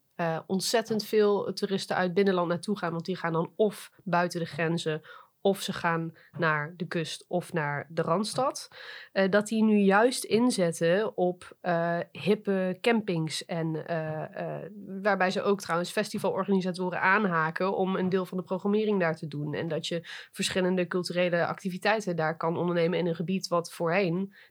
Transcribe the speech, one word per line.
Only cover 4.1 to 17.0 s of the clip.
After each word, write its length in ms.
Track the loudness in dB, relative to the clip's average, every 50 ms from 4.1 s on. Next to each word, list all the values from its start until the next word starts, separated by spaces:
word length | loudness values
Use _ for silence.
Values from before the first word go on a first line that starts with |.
| 2 2 2 2 -2 -4
de 60 | -6
grenzen, 560 | -6 -4 -2 0 0 0 0 0 -2 -4 -4 -6 -12 -20 -20 -20 _ _ _
of 200 | 0 0 0 0
ze 120 | -2 -6
gaan 420 | -6 -2 0 0 0 0 -2 -6 -8 -12 -20 _ -4 0
naar 360 | 2 2 2 2 0 -4 -6
de 100 | -10 -8
kust 380 | -4 -4 -4 -4 -4 -6 -12 -8 -4
of 240 | -4 -4 -4 -2
naar 340 | -4 -2 -2 -2 -2 -4 -6 -6
de 120 | -4 -2
Randstad, 680 | 0 0 0 0 0 -2 -2 -2 -2 -2 -2 -6 -12 -16 -18 -18 -16 -16 -16 -16 -14 -4
eh, 180 | 0 2 2 4
dat 160 | 4 2 2
die 160 | 2 2 2 4
nu 120 | 6 6 6
juist 460 | 6 6 6 6 6 4 2 0 -4
inzetten 920 | 0 2 2 4 4 2 2 0 0 0 0 2 2 2 2 2 -2 -2
op, 400 | 0 0 0 -2 -4 -10 -20 -16 _
eh, 380 | -2 -2 0 0 0 0 -2 -2 -4 -6
hippe 680 | -8 -4 0 0 0 0 0 -2 0 0 0 -2 -2 0
campings. 640 | 2 2 2 2 2 0 0 0 0 -2 -4 -6 -8
En, 420 | -6 -4 -2 -2 -2 -2 -4 -4
eh, 360 | -4 -4 -4 -4 -4 -6 -6 -8 -8 -8 -8 -8 -6 -8 -8
eh, 80 | -10 -12 -14 -16 -14 -12 -8 -2
waarbij 280 | 0 2 2 4 2 0
ze 120 | 0 0
ook 180 | 2 2 0 0
trouwens 300 | 0 -2 -2 -2 -2 -2
festivalorganisatoren 1080 | -2 -4 -4 -2 -4 -2 -2 -2 0 0 0 2 2 2 2 0 -2 -2 -4 -4 -2 0